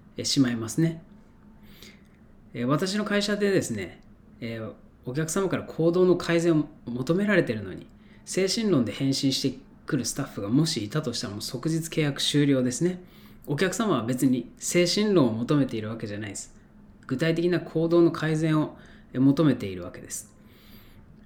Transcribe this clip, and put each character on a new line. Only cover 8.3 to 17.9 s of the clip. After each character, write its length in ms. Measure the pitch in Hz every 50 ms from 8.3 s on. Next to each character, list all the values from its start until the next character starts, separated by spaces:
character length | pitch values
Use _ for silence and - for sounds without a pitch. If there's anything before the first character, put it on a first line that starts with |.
| - 185 190
神 240 | 190 - 233 226 208
論 140 | 175 135 113
で 80 | 104
返 220 | - - 139 135 131
信 180 | - - 135
し 200 | 135 - - 131
て 60 | - - - - - - -
く 100 | - 165
る 80 | 131 117
ス 80 | -
タ 120 | - - 135
ッ 20 |
フ 160 | - - -
が 80 | 101 101
も 160 | 117 143 160
し 180 | 160 - 117 104
い 60 | 101
た 100 | - 156
と 140 | - 123 117
し 60 | -
た 80 | - 110
ら、 40 |
も 60 | 101 104
う 40 |
即 280 | - - - 127 - 160
日 180 | 160 160 156 -
契 140 | - 165
約 180 | 156 143 139 -
終 260 | - - - 147 147
了 160 | 143 139 131
で 80 | 123 127
す 120 | 123 - 165
ね。 180 | 180 180 - - - - - - - - - -
お 100 | - 147
客 160 | 139 190 190
様 220 | 185 - 226 208 165
は 60 | 120
別 240 | 110 117 127 123 147
に 260 | 131 127 120 - - - -
精 260 | - - - 180 175
神 280 | 170 - 202 208 214 196
論 140 | 170 135 113
を 40 |
求 240 | 107 110 120 - 151
め 80 | 147 135
て 140 | 123 113 110
い 20 |
る 80 | 107 107
わ 80 | 113
け 100 | 113 -
じ 80 | 110 101
ゃ 40 | 104
な 80 | 110
い 20 | 101
で 80 | 95
す。 180 | - - - - - - - - - - - - - -
具 100 | - 135
体 180 | 127 165 165 165
的 140 | 170 170 175
な 100 | 180 160
行 300 | 165 - - 160 165
動 140 | 165